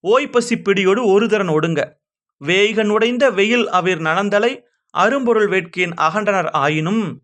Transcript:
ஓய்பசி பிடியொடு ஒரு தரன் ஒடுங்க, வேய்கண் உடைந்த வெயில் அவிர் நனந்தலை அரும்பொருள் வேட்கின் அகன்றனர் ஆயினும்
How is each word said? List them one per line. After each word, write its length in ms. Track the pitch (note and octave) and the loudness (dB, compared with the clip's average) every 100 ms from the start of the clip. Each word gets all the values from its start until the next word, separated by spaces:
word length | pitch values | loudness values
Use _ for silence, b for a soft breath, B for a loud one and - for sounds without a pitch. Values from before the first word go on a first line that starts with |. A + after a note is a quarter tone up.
| F3 | 2
ஓய்பசி 540 | B3 C#4+ A#3+ A#3+ A3 | 0 2 -2 0 -2
பிடியொடு 420 | F3 G3 F#3 G3+ A#3 | 0 2 2 2 4
ஒரு 200 | G3 A3+ | 2 2
தரன் 240 | G#3+ F#3 | 0 0
ஒடுங்க, 420 | D#3 E3 D#3 - _ _ _ _ _ C#3 | 0 0 -2 -4 _ _ _ _ _ -2
வேய்கண் 440 | F3+ G#3+ A3 G#3+ | 2 2 0 0
உடைந்த 400 | G#3+ A3+ B3 C4+ | 2 0 2 0
வெயில் 400 | F#3+ G#3 A#3+ G#3+ | 2 0 0 0
அவிர் 300 | F3+ F3 F3 | 0 0 -2
நனந்தலை 640 | D#3+ E3+ G3+ G3+ A#3 C4+ _ _ _ - | -2 -2 0 0 0 -4 _ _ _ -2
அரும்பொருள் 520 | G3 C#4 A#3+ A3+ G3+ | 0 0 0 0 2
வேட்கின் 440 | F#3 E3+ F3 F3+ | 0 -4 -6 -6
அகன்றனர் 560 | E3+ D#3 F#3 G#3 G3 D#3+ | 0 -2 0 -2 -2 -2
ஆயினும் 720 | D#3 C#3 D#3 D#3+ A3 F#3 A#2 | -2 -2 -2 -2 -2 -4 -8